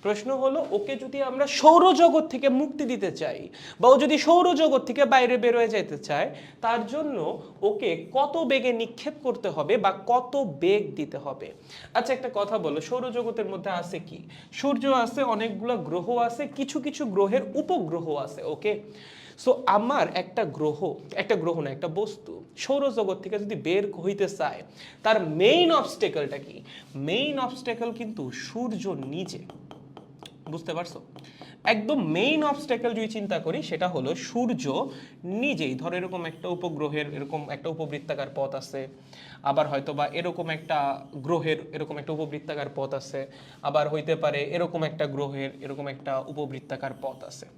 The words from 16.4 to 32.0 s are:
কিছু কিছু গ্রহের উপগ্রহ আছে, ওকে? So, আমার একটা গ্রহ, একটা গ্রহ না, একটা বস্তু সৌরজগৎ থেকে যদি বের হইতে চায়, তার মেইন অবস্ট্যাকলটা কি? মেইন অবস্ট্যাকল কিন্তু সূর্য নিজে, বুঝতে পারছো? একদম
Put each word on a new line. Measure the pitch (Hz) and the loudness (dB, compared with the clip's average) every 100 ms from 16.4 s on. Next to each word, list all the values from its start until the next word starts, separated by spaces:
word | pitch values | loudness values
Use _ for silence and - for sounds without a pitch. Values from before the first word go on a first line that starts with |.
| 285 - | -8 -6
কিছু | 277 302 285 | -4 -4 -6
কিছু | - 277 | -6 -2
গ্রহের | 190 196 247 - 277 | 2 4 2 0 -4
উপগ্রহ | - 359 165 170 160 143 135 | 0 0 0 -4 -4 -4 -4
আছে, | - - | -8 -8
ওকে? | 147 214 208 - - - - - - | -4 -2 -2 -6 -20 -20 -20 -20 -4
So, | - 247 - 202 | 2 2 4 4
আমার | 233 277 175 175 | 4 2 2 0
একটা | 180 - 196 131 | -4 -2 -2 0
গ্রহ, | 151 151 180 143 - 147 | -2 0 -4 -6 -10 -6
একটা | - 202 | 0 0
গ্রহ | 165 165 | 2 -2
না, | 143 135 | -4 -4
একটা | 170 160 | -6 -4
বস্তু | 208 - - 82 - - | -4 -6 -14 -16 -16 -14
সৌরজগৎ | - 277 277 220 196 185 | -2 0 2 0 -2 -2
থেকে | 190 208 | -4 -6
যদি | 208 185 135 | -4 -6 0
বের | 185 202 190 | 0 0 -4
হইতে | 170 196 190 - | -4 -2 -2 0
চায়, | 151 - - - - - | -4 -4 -16 -20 -20 -4
তার | 220 220 165 151 | 2 4 2 4
মেইন | 202 320 349 311 | 6 8 6 4
অবস্ট্যাকলটা | - - 202 160 139 139 139 | 2 -2 -2 0 -4 -6 -12
কি? | - - - - 139 143 | -18 -18 -20 -16 -8 -2
মেইন | 202 285 277 247 | -2 -2 -2 -4
অবস্ট্যাকল | 254 - 233 233 226 | -6 -8 -6 -6 -6
কিন্তু | 226 220 131 - - | -10 -8 -10 -10 -10
সূর্য | 226 247 214 185 156 135 | -6 -6 -4 -6 -6 -6
নিজে, | 156 185 147 - - - - - - - - - - - | -8 -8 -10 -16 -20 -20 -20 -20 -20 -20 -20 -20 -18 -12
বুঝতে | 160 165 160 | -10 -6 -6
পারছো? | 175 - - - - - - - - | -6 -12 -18 -20 -20 -20 -20 -4 0
একদম | 220 214 294 | 2 2 0